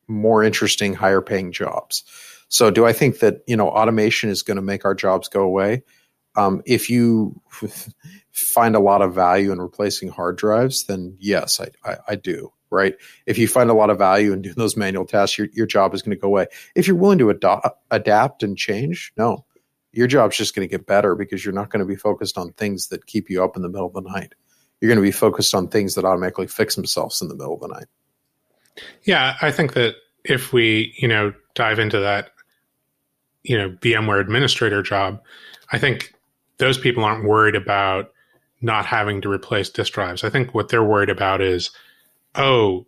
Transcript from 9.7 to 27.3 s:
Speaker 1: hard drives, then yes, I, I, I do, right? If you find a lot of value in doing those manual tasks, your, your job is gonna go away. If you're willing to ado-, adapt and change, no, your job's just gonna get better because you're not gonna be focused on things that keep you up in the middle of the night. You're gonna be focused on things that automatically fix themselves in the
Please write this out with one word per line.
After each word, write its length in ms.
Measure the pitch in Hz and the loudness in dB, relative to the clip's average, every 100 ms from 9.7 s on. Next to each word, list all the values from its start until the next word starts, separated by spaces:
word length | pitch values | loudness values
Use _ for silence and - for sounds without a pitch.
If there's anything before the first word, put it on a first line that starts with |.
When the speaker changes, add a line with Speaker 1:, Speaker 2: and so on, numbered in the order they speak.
| - 101 - 92 | -6 -4 -4 -10
Speaker 1:
hard 280 | 90 90 87 | -6 -6 -2
drives, 480 | 107 110 131 131 - | 0 2 0 -2 -6
then 320 | 92 90 92 | -8 -8 -8
yes, 400 | 101 92 - - | -2 -2 -2 -6
I, 80 | 85 - - | -8 -14 -12
I, 100 | - - | -10 -8
I 60 | 104 | -8
do, 360 | 92 80 - _ - | -6 -8 -8 _ -4
right? 240 | 95 98 - - - - | 0 0 -2 -16 -12 -4
If 100 | 104 | 0
you 100 | 110 | 2
find 220 | 127 117 | 4 4
a 60 | 110 | 6
lot 160 | 107 | 4
of 80 | 98 | 4
value 340 | 95 98 104 | 4 4 2
in 80 | 95 | -2
doing 140 | 95 87 | -6 -4
those 220 | 110 107 | -4 -2
manual 280 | 95 95 92 | -4 -4 -2
tasks, 320 | 104 98 - | 0 0 -2
your, 100 | 104 | -6
your 140 | 110 110 | -4 -2
job 260 | 104 95 | 2 0
is 80 | 95 | 0
gonna 140 | 107 98 | -6 -4
go 120 | 98 | 0
away. 200 | 98 87 - - | 0 0 -6 -6
If 140 | - 180 | 0 2
you're 80 | 175 | 4
willing 240 | 196 180 | 4 6
to 100 | 110 | 4
ado-, 320 | - 92 101 - - - | 4 2 2 -2 -6 -4
adapt 500 | 110 110 107 135 - | -2 2 2 2 -2
and 160 | 107 95 | -6 -6
change, 560 | - 101 143 175 - - | -6 -4 -4 -6 -10 -4
no, 280 | 113 - - _ _ _ _ | -2 -2 -10 _ _ _ _
your 160 | 113 123 | 0 2
job's 300 | 139 107 - | 4 4 2
just 180 | 104 104 | -4 -4
gonna 120 | 92 | -6
get 200 | 92 - | -6 0
better 280 | 101 104 90 | 2 2 0
because 300 | 98 95 101 | -4 -6 -6
you're 80 | |
not 160 | 98 101 | -6 -4
gonna 160 | 104 95 | -4 -4
be 100 | 98 | -4
focused 440 | 107 98 101 104 | -2 -2 -6 -8
on 140 | 87 | -10
things 340 | - 104 92 - | -6 -6 -6 -8
that 180 | - - | -12 -8
keep 240 | 107 92 | -8 -4
you 140 | 90 | -2
up 120 | 92 95 | -2 -4
in 60 | |
the 80 | 87 | -8
middle 180 | 98 90 | -6 -8
of 60 | |
the 80 | 92 | -8
night. 320 | 92 98 - _ _ _ _ - | -10 -12 -12 _ _ _ _ -4
You're 80 | 110 | 2
gonna 120 | 110 | 4
be 100 | 98 | 2
focused 420 | - 110 98 - | 2 2 2 0
on 140 | 101 87 | 0 0
things 280 | 107 95 101 | -2 -2 -2
that 100 | 92 | 0
automatically 420 | 90 92 - 90 | 0 -2 -6 -6
fix 280 | - 110 - | -2 -2 -4
themselves 460 | 87 - 80 - | -4 -4 -4 -6
in 60 | |
the 80 | 82 | -8